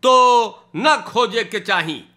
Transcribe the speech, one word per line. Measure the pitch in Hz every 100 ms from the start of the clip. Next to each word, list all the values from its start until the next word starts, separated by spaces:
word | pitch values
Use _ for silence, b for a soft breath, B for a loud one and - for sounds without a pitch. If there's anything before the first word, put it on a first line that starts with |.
to | 262 254 247 240 220 - _
na | 156 185 196
khoje | - 226 233 226 220
ke | 214
chahi. | 196 190 160 139 -